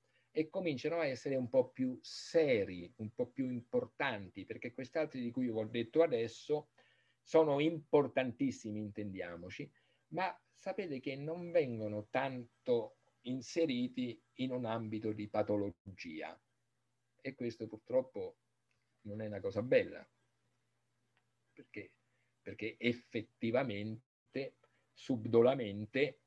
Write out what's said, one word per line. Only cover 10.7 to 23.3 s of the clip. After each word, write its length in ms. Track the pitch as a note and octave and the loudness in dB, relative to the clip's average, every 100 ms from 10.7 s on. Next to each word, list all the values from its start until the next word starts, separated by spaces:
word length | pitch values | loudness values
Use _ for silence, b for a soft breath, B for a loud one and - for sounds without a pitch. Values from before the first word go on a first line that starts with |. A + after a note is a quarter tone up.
| F#3 F#3 C3 | -6 -6 -6
che 160 | C#3 C3+ | -6 -6
non 340 | D3 F3 E3+ | -6 -6 0
vengono 560 | E3+ C3 A2+ G#2+ G#2 G#2+ | 2 2 0 -4 -4 -4
tanto 880 | C3 C3+ B2+ A#2 _ - A#2 G#2+ - _ _ | -2 -2 -4 -10 _ 0 2 0 -10 _ _
inseriti 960 | A#2+ C3 - E3+ D#3+ B2 B2 B2+ B2 - _ | -6 -6 -2 0 2 2 -2 -2 -4 -6 _
in 180 | - C3 | -6 -4
un 100 | B2+ | -2
ambito 480 | A2+ A2+ A2 G#2+ A2 | -2 -2 -2 -4 -2
di 160 | G#2+ G#2 | -4 -2
patologia, 1120 | G#2+ G#2 G#2 G2+ - G2+ F2+ E2+ D#2 D#2 E2+ _ _ _ _ _ _ _ _ | 0 2 2 0 -6 -14 -12 -10 -10 -10 -12 _ _ _ _ _ _ _ _
e 160 | C3+ | -10
questo 320 | - A#2+ - A2 | -6 -8 -6 -10
purtroppo 680 | A2 - B2+ B2+ G2+ F#2 - _ _ _ _ _ _ | -12 0 0 0 -6 -10 -12 _ _ _ _ _ _
non 160 | G#2 G#2+ | -10 -8
è 60 | G#2+ | -6
una 120 | G2 | -4
cosa 220 | G2 G#2 | -4 -2
bella, 420 | B2+ C3 F2 - - _ _ _ _ _ _ _ _ _ _ _ _ _ _ | 4 4 2 -8 -16 _ _ _ _ _ _ _ _ _ _ _ _ _ _
perché, 400 | - - A2 G2 _ _ _ _ _ | -20 -14 -12 -12 _ _ _ _ _
perché 340 | G2 - A2 - | -12 -8 -8 -2
effettivamente, 1800 | A#2+ A#2+ - A2+ - | 0 0 -4 -8 -8